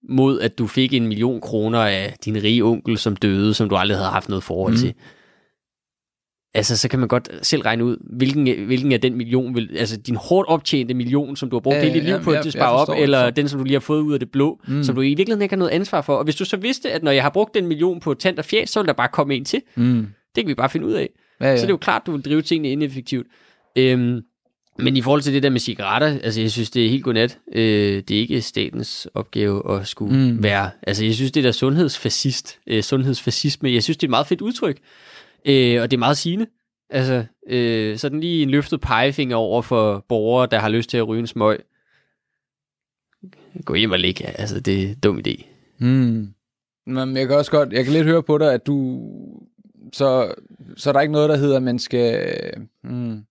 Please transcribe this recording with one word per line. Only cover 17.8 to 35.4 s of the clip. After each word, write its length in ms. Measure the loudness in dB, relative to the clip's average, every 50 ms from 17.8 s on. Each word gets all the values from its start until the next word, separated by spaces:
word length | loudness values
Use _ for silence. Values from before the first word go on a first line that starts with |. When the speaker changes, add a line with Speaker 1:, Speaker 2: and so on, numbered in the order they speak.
| 0 0 0 -2
Speaker 1:
på 140 | -2 -4 -4
tand 240 | 0 -2 -2 -2 -2
og 80 | -6
fjæs, 240 | -2 0 0 0 0
så 100 | -2 -2
vil 80 | 0 0
der 60 | 0
bare 140 | 0 0 0
komme 280 | 2 0 0 0 0
en 100 | -2 -2
til. 160 | -4 -4 -4 -6 _ _
Speaker 2:
Mm. 320 | 0 2 4 4 2 0 -4 -10 _ _ _ _
Speaker 1:
Det 80 | -4 -2
kan 40 | -2
vi 80 | -2
bare 140 | 0 -2 -2
finde 180 | -2 -2 -2 -2
ud 60 | -2
af. 160 | -2 -2 -4 _ _ _ _ _ _
Speaker 2:
Ja, 80 | 2 2
ja. 80 | 2 4
Speaker 1:
Så 40 |
det 80 | 4 2
er 40 | 0
jo 40 | 0
klart, 240 | 2 0 0 0 -2
du 60 | -4
vil 100 | -6 -6
drive 200 | -2 0 0 0
tingene 300 | 0 0 -2 0 0 -2
ineffektivt. 560 | -2 -2 -2 -4 -4 -8 -8 -6 -6 -6 -6 _ _ _ _ _ _ _ _ _ _ 2
Øhm, 440 | 4 4 4 4 2 2 0 -2 -6 _ _ _ _ _ _ _ _ _ _ -2
men 180 | -2 0 2 2
i 40 |
forhold 200 | 2 4 2 2
til 120 | 2 2 0
det 100 | 2 2
der 60 | 2
med 100 | 2 0
cigaretter, 480 | -2 -4 -6 -6 -4 -2 0 2 2 2 0 0 -4
altså 180 | -4 -2 0
jeg 100 | 0 0
synes, 180 | 0 -2 -4 -2
det 140 | 0 2 2
er 40 | 2
helt 140 | 2 0 0
godnat. 340 | 0 2 2 2 2 0 -6 _ -8 -2
Øh, 80 | 0 2 4 4 4 2 2 0 -2 -4 -2
det 40 |
er 80 | 0 0
ikke 220 | 0 0 -2 -4
statens 680 | -4 -4 -4 -4 -4 -4 -4 -8 -8 -8 -10 -12 -14 -8 _
opgave 680 | -8 -8 _ -4 -2 0 0 0 -2 -2 -2 -4 -4
at 80 | -4 -8
skulle 300 | -10 -8 -4 0 2 2 2 2 2
Speaker 2:
Mm. 100 | 2 2
Speaker 1:
være, 260 | 2 2 2 0 -2 -6 _ -6 -6
altså 180 | -4 0 0
jeg 80 | 0 0
synes, 180 | 0 0 0
det 120 | 0 2 2
der 80 | 2
sundhedsfascist, 1080 | 2 2 0 2 2 4 2 2 0 -2 -4 -4 -2 0 -2 -2 -2 -4 -8 -12 -20 _ _ -2
øh, 160 | -2 -2 0
sundhedsfascisme, 880 | 0 0 0 2 0 -2 -2 -2 -4 -4 -2 -2 -2 -2 -2 -2 0 2
jeg 100 | 2 2
synes, 140 | 0 -2 -2
det 60 | 0
er 40 | 0
et 20 |
meget 180 | 2 0 2 0
fedt 140 | -2 -2
udtryk, 360 | -2 -6 -4 -2 -2 -2 -2 -4 _ _ -20 -20 -20 -20 -20 -20 -20 _ _ _